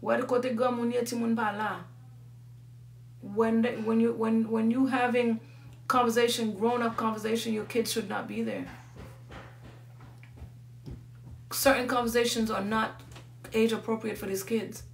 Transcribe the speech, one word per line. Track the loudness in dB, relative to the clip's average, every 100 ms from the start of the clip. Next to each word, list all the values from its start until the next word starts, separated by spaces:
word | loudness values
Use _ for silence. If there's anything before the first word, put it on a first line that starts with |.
Wè | 2 0
di | 2
kote | 2 2 2
gran | 0 2
moun | 0
ye, | 0
ti | -2 -2
moun | 0 2
pa | 0 -2
la. | -4 -6 -10 -18 -20 -20 -20 -20 -20 -20 -20 -20 -20 -20 -20 -16
When | -8 2 4 4
they, | 2 0
when | 0 4
you, | 4
when, | 2 2 2 2
when | 2 2
you | 4 4
having | 4 4 4 2 0 -4 -20 -20 -20 -2
conversation, | 2 4 4 2 2 -2
grown-up | 0 0 2 0 0
conversation, | -2 -2 0 -2 0
your | -2 -2
kids | 0 0
should | -2 -2
not | -6 -4
be | -4
there. | -4 -4 -8 -12 -18 -18 -18 -18 -18 -16 -16 -18 -20 -20 -20 -20 -20 -20 -20 -18 -18 -18 -20 -18 -16 -16 -16 -18 -18 -18 -8
Certain | 2 4 4 2
conversations | 0 2 2 2 0 0
are | -2
not | 0 0 -2 -4 -18 -18 -20 -18 -4
age | 2 2
appropriate | 2 -2 -2 -2 -6
for | -4
these | -4
kids. | -2 -2 -2 -12 -16